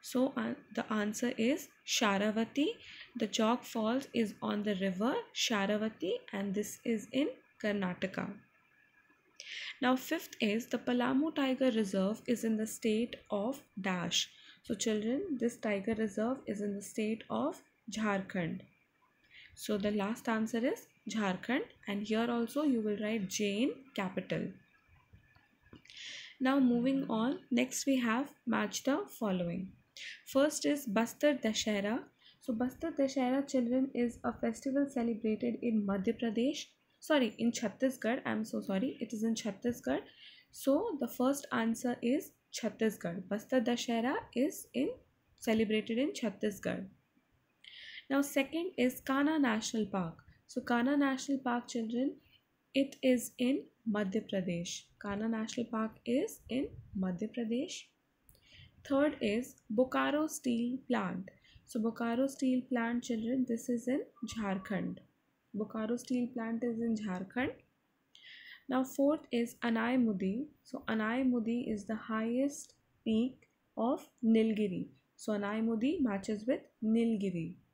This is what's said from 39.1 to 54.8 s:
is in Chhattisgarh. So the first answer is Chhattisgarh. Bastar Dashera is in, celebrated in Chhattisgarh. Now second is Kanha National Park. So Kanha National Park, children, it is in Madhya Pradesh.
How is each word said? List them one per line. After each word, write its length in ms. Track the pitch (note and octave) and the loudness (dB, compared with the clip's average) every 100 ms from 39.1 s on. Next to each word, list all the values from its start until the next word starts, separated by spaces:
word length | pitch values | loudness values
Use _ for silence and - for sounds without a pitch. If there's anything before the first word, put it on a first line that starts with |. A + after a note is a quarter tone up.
is 100 | A3 | -2
in 100 | A3+ | 0
Chhattisgarh. 680 | A3 A3+ G3 A#3+ A#3+ - C#4 - - - - _ | 0 -2 -2 -2 -2 -2 -2 -2 -18 -20 -20 _
So 460 | - - C#4 A#4 D#4 | -4 2 2 2 -2
the 80 | A#3+ | -4
first 380 | - B3 C#4 - | 0 2 2 -2
answer 460 | B3 A3+ A3+ B3 A#3+ | 0 0 0 0 0
is 300 | A#3 C#4 - _ _ | 2 2 0 _ _
Chhattisgarh. 680 | - A3 G#3+ A3 - F3 F3 | -4 -4 0 0 0 -6 -6
Bastar 420 | F#3 G#3 G#3 C4 | -4 -6 2 2
Dashera 520 | B3 A#3+ - A#3 A#3 F#4 - | 2 0 0 0 0 -2 -4
is 320 | - C#4+ - - | 0 0 0 -8
in, 160 | A#3 D4+ B4+ _ _ _ _ | -2 -2 -2 _ _ _ _
celebrated 580 | - A3 A3 G#3+ G#3+ A3+ | 0 2 4 2 0 0
in 160 | C#4+ | 0
Chhattisgarh. 720 | G4+ A3+ F#3+ G#3+ G3+ F3+ F3+ F#3+ - _ _ _ _ _ _ - - - - - | 0 -4 -2 -4 -2 -4 -4 -6 -14 _ _ _ _ _ _ -20 -18 -16 -16 -2
Now 100 | C#4 | 2
second 520 | C#4+ - C#4 D#4+ F4+ - | 2 2 0 -2 -4 0
is 240 | B3 B3+ | 0 0
Kanha 400 | - C4+ C#4+ D#4 | -2 2 4 4
National 460 | C#4 A3 A3 A3+ G#3 | 4 2 -2 -2 0
Park. 320 | G3 E3+ D#3+ - - _ | 0 -4 -6 -20 -20 _
So 140 | - | -8
Kanha 380 | B3 A#3+ B3 C#4+ | 0 2 4 4
National 400 | C#4 C4 - C#4 | 2 0 -2 -2
Park, 300 | C4 A#3+ A#3+ | 0 -2 -2
children, 480 | A#3+ A3+ A#3 C#4 F#4+ _ _ _ _ _ | -4 -2 0 0 -2 _ _ _ _ _
it 220 | - C#4 - | 0 0 2
is 300 | C4 B3+ A#3+ - | 2 2 0 -2
in 240 | B3 D4 - _ - | 0 0 -4 _ -2
Madhya 320 | G#3 G3+ G#3+ G#3 | 0 2 -2 -2
Pradesh. 520 | G3 F#3 E3+ F3 - | -2 -2 -2 -4 -8